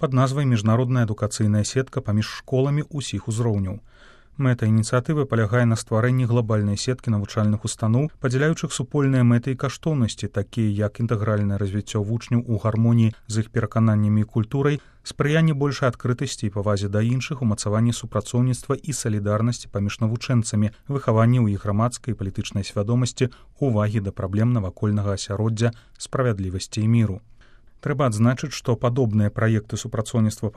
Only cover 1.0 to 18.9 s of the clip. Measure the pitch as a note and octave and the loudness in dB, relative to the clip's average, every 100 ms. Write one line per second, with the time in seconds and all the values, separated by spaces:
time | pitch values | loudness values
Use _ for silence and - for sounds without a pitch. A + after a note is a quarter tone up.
1 | A2 G#2+ G#2 - G#2+ G#2+ G2+ C3 C3 - | 0 -2 -4 0 2 2 0 -2 -4 -4
2 | - G#2 G#2+ - - B2+ C#3 C#3+ D3 D3+ | -2 -2 -2 -6 -4 0 0 0 -4 -8
3 | - G2+ - A2 A#2 G2+ F#2+ G2+ - - | -6 -6 -4 -2 0 0 -2 -6 -14 -20
4 | - - _ - C3+ B2 A2 A2 G#2+ B2+ | -20 -20 _ -2 0 2 2 2 2 0
5 | B2 D3+ B2+ A2+ G#2+ B2 A#2+ A2 - A2 | 0 -2 0 0 2 2 2 0 0 0
6 | B2 B2+ B2 A#2+ A2 G#2+ G2+ G#2 - B2 | 2 2 2 2 2 0 0 -2 -2 -4
7 | - G#2 G2 - G#2+ G#2 A2 - A2 A#2+ | -2 -2 -2 0 0 0 -2 -2 0 2
8 | D3+ - C3 B2+ D3+ D#3+ D#3 - B2+ D3 | 0 -2 -2 2 2 0 -4 -4 -2 0
9 | C#3 C3 A#2+ A#2+ B2+ B2+ C#3 - E3 D3+ | 2 4 6 4 2 -4 -6 -4 -2 0
10 | A2 - G#2 - - - G#2+ G2+ G#2 - | 0 -2 -6 -4 -4 -2 0 0 -2 -2
11 | A#2 A2+ G#2+ G#2+ G2+ G2 G2 G#2 G2+ G#2+ | -2 -2 0 0 0 -2 -2 -4 -4 -4
12 | G#2 A2+ - A#2 A#2+ A2 A2 A2 A#2 A#2 | -2 -4 0 0 0 -2 0 2 4 4
13 | A2 - - A2 A2 A#2+ A2 A#2 A2+ G#2+ | 4 0 -6 -4 -2 -2 -2 2 2 4
14 | G#2 G#2+ G#2+ A#2 G#2+ C#3 C#3+ D3 - _ | 4 2 2 -2 -2 0 0 0 -6 _
15 | - - C#3+ D#3 D#3+ C#3 C#3+ B2+ B2+ - | -10 -2 0 4 2 2 -2 0 -2 0
16 | A2+ B2 G2+ - G#2 G#2 G2+ G2+ G2+ G#2 | -2 -2 -4 -4 -6 -2 0 0 0 0
17 | A2+ B2+ - D3 A#2 G#2 G#2 G#2 A#2 A2+ | 0 0 -4 -2 -2 0 0 0 0 0
18 | A#2 G#2+ - A#2+ B2+ B2+ - C3+ - | -4 -6 -2 0 0 0 -4 -6 -4